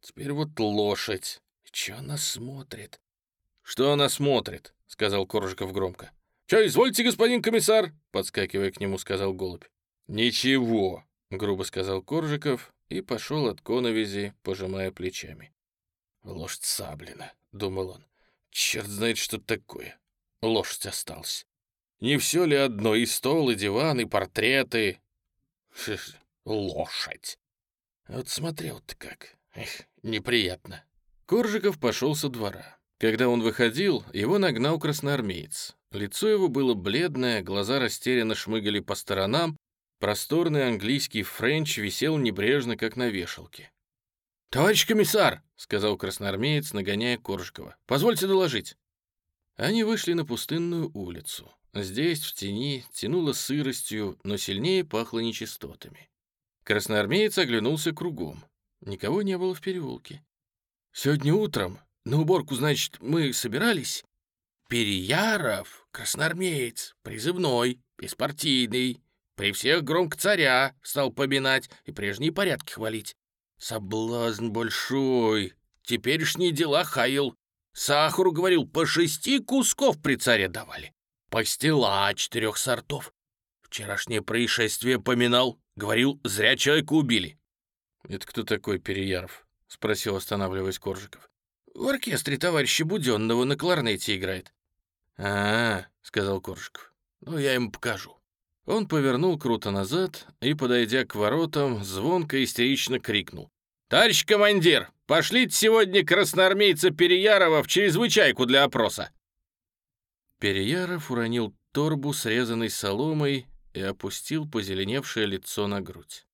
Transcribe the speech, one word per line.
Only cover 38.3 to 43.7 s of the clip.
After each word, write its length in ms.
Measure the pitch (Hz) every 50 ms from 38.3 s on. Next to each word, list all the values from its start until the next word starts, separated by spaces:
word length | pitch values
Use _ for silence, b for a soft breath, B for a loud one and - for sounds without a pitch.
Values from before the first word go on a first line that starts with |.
| 110
шмыгали 460 | - - - 110 110 101 104 104 104
по 120 | 90 - 101
сторонам, 640 | - - - 101 95 95 98 117 151 170 165 156 - _ _ _ _ _ _ _ _
просторный 680 | - - 208 - - - 147 160 175 170 151 147 131 127
английский 560 | 117 101 95 110 135 139 - - - 110 98
френч 560 | - - - 107 120 147 160 156 151 - -
висел 380 | 104 101 - - 127 151 160 151
небрежно, 600 | 135 113 98 95 98 110 139 143 127 120 113 98
как 200 | 110 113 110 123
на 120 | 123 120
вешалке. 600 | 104 95 85 82 - - 76 - - - - -